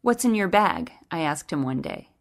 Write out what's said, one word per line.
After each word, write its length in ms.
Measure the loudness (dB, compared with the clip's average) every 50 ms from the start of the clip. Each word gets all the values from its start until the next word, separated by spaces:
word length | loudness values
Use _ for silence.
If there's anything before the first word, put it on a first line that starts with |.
"What's 220 | 2 0 0 2 2
in 100 | 2 2
your 140 | 2 2 4
bag?" 440 | 4 4 4 4 0 -2 -6 -10 -12 -20 -14 _
I 100 | -6 -2
asked 320 | -2 -2 -2 -4 -6 -6
him 100 | -4 -2
one 180 | -2 -2 -2 -4
day. 300 | -4 -6 -8 -10 -12 _ _ _